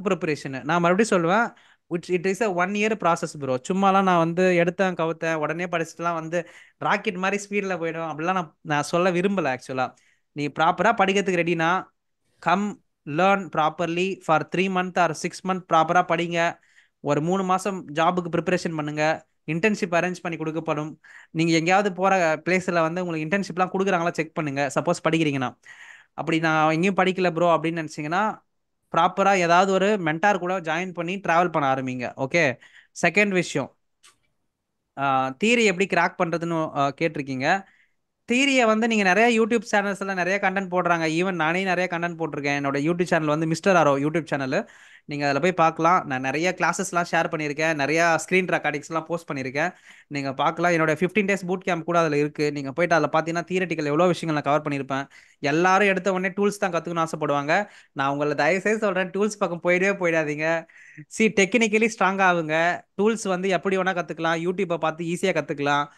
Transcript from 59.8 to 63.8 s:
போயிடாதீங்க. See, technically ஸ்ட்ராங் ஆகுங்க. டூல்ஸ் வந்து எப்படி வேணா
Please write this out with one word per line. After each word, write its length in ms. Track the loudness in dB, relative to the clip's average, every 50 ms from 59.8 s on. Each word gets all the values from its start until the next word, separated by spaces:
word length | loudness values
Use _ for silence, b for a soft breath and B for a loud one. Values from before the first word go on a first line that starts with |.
| 2 0 0
போயிடாதீங்க. 680 | 0 -2 0 0 0 0 -2 -4 -4 -2 -2 -2 -2 -4 B B B B B B -20 -20 B -2 2
See, 80 | 2 2 4 2
technically 480 | 0 2 2 0 2 2 2 2 0 0 0 0
ஸ்ட்ராங் 200 | 0 0 2 2
ஆகுங்க. 600 | 2 2 2 2 0 0 0 0 2 0 -2 -4 -8 _ -4 0 0
டூல்ஸ் 260 | 0 0 0 -2 -4
வந்து 200 | -4 -2 0 0
எப்படி 300 | -2 0 0 0 0
வேணா 20 | 0